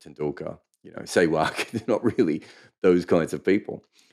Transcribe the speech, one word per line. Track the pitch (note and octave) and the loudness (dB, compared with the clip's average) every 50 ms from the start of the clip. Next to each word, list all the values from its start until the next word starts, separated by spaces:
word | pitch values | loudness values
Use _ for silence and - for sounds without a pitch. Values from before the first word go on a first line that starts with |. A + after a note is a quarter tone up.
| _ | _
Tendulkar, | D2+ C#2+ - D2+ D2 D2 - E2 D#2+ E2 - _ _ _ _ | -20 -10 -6 -6 -6 -6 -6 -10 -12 -12 -14 _ _ _ _
you | _ - | _ -18
know, | D#2+ - - | -16 -16 -14
Sehwag, | - - F#2+ F2 D#2+ D#2+ D#2+ D#2+ D#2 - - - - | -2 2 2 4 4 2 0 -2 -2 -4 -6 -8 -8
<laughs> | |
they're | - A2 - | -8 -6 -2
not | - G#2+ - A#2+ A2+ - | -2 -2 0 0 0 0
really | - F#2 D#2+ D2+ - - - - - - _ _ _ | 2 0 0 0 -4 -6 -14 -20 -20 -20 _ _ _
those | - F#2 F2+ F2+ E2+ | 2 4 4 4 2
kinds | - F#2+ E2+ D#2 - - | 2 2 2 2 0 -4
of | D2 - | -2 0
people. | F#2+ G2+ G#2+ - - - - - _ _ _ _ _ | 0 0 0 0 -6 -12 -12 -16 _ _ _ _ _